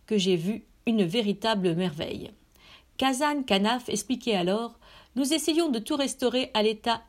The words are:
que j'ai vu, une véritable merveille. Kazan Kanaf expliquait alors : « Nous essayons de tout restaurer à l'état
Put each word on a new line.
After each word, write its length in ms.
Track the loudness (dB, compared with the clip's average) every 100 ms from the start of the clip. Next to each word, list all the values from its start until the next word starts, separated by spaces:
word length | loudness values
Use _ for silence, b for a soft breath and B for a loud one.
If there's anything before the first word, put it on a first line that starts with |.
| -2
que 120 | 0
j'ai 200 | 2 2
vu, 260 | 0 -4 -8 _ 0
une 180 | 2
véritable 720 | 2 2 0 0 0 2 2 0
merveille. 560 | -2 -4 -8 -8 -12 -18 _ _ B B B -2
Kazan 480 | 0 2 0 0
Kanaf 460 | 0 0 2 0 -2
expliquait 480 | -6 -4 -4 0 0
alors : « 420 | 2 0 -2 -10 B B B -4
Nous 160 | 0
essayons 340 | 0 0 2 2
de 120 | 0
tout 180 | -2 -2
restaurer 520 | -2 0 0 0 0
à 100 | 0
l'état 380 | 0 0 -2 -4